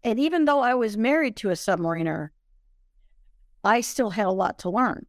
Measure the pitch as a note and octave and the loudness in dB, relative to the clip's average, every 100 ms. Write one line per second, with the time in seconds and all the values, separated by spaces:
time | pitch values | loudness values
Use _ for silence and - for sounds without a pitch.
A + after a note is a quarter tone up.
0 | A#3+ A3 D4+ E4+ D4 C#4+ B3 B3+ A3+ G#3 | -2 0 0 2 4 4 2 2 0 0
1 | A#3 D4+ C#4 G#3+ G3+ E3+ - F3 E3 E3+ | 2 2 0 -2 -4 -2 -2 -2 -2 -2
2 | E3 D#3+ D3+ _ _ _ _ _ _ _ | -4 -4 -8 _ _ _ _ _ _ _
3 | _ _ - _ _ _ G3+ A#3 A#3 - | _ _ -20 _ _ _ 2 2 0 -2
4 | A#3 F#3 G3 F#3+ F#3 - F3+ G3 B3+ - | -2 0 0 0 -2 -2 -4 0 0 -2